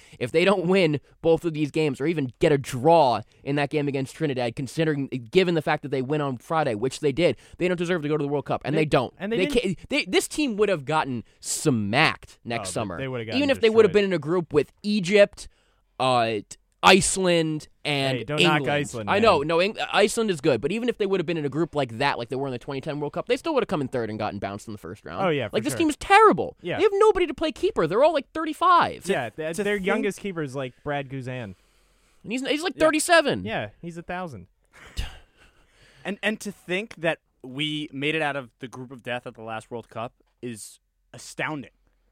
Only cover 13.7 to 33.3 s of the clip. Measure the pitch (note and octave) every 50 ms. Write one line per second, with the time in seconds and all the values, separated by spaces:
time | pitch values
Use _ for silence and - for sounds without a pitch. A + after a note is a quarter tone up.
13.7 | A3 A3+ A3 F#3+ D#3 G#3 G3+ G3 F#3 E3 C3+ D3 F3 F#3 E3 - - D3+ C3+ -
14.7 | _ _ - G3+ G#3 G#3+ F3+ E3 G#3 G3+ G3+ G3+ - - - - _ _ _ _
15.7 | _ _ _ _ _ - B2+ C3 B2+ A#2+ A#2 A2+ A2+ G2+ - - - _ _ _
16.7 | _ - - F3+ F#3+ G3 - - - G3 F#3+ F3+ F3 E3+ E3 D#3 D#3 D3+ - -
17.7 | _ _ - D3 D3 C#3 C#3 C3+ C3 A#2+ A2+ - D3 D#3 F3+ E3+ D#3 D3+ C#3 C#3
18.7 | C#3+ D3 D3 - - A#2 A2 G#2 F3 G3+ A3+ A3+ F#3 D3+ C#3 D#3 E3+ E3 F3+ G#3
19.7 | A3 - C#3+ A2 A#2+ F3 G#3 A3 - A#3 A3+ G#3+ F#3 C#3+ C3 D#3+ C3+ A2 - -
20.7 | F#3+ A3+ A#3+ B3 A3 - G#3+ F#3+ F#3+ F#3+ E3 C#3+ F3 E3 D3 C#3 C3 D3 E3+ D#3+
21.7 | - D3 C#3 A#2+ A2+ A2 C#3 C#3+ B2+ - A#2+ - C#3 B2+ C#3 C#3 B2+ B2 - -
22.7 | C#3 C3+ - E3 C#3+ D3 D3 D3 - F3 - - B3 C4+ - E4 D#4+ C4 - -
23.7 | G3 D#3 C3+ A#2+ - B2 A2+ G#2 G#2+ G#2 G#2 G2 E2+ G2+ G2 G2 G2+ G#2 - -
24.7 | G#2 G2+ - E2 F#2 - - - D#2+ F#3+ G3 F3+ D#3 C#3 A#2 G2+ - A3 G#3+ D4
25.7 | - - E4 D#4 D4+ - - - G4 G#4 A4 G#4 - - G2+ - - _ - F3+
26.7 | - - F4+ G#4+ G4+ G4 G#4+ A4 F#4+ F#4+ F4+ D4 D4 - E4+ D#4 - - - F#4+
27.7 | - - F3+ D3 F3 A3 C#4+ D#4+ E4 C#4 - _ - D#4+ E4 D#4+ D4+ - E4+ F4+
28.7 | F4+ E4+ D3+ G2+ D#2 A#1+ - E3+ G3 D#3 B2 A2 - - D#3 D#3 E3+ F#3 G3+ G3+
29.7 | G#3 G#3 F#3 F#3+ G3 A3 G#3+ G3+ F#3 - - G3+ F3+ E3 D#3 C3+ B2 C#3 C3+ B2+
30.7 | - _ - D3 C#3+ C#3+ C#3+ B2+ C3 C3+ B2+ B2+ B2+ B2+ A#2 G2 F#2 _ _ _
31.7 | _ _ _ _ _ _ _ _ _ _ - - A3 B3+ C4+ - C#4+ D4 E4 F#4+
32.7 | - - D#4 D#4 D4+ D#4 - - F4 E4 D4+ C4+